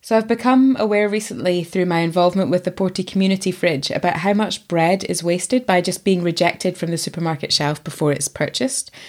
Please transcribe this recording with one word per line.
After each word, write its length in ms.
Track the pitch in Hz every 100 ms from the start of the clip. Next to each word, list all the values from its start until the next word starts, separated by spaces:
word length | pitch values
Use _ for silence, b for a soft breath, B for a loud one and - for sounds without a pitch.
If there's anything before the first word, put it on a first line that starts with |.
So 160 | - 220
I've 100 | 220
become 480 | 233 247 262 262 262
aware 300 | 220 208 208
recently 540 | 214 208 - 175 180
through 220 | 170 190 180
my 140 | 170
involvement 520 | 170 170 175 185 185
with 140 | 180 180
the 60 |
Porty 320 | - 190 185
Community 480 | 185 190 190 190 190
Fridge 380 | 180 180 160 -
about 280 | - 175 160
how 160 | 185
much 340 | 208 208 - _
bread 380 | 170 165 190 190
is 180 | 170
wasted 420 | 170 175 - 254 247
by 160 | 185
just 220 | 175 180
being 180 | - 185
rejected 560 | 175 160 170 - 185 180
from 140 | 170
the 60 | 165
supermarket 540 | - - 165 156 -
shelf 320 | - 147 151
before 280 | - - 151
it's 160 | 143 -
purchased. 640 | - 151 - 254 - - B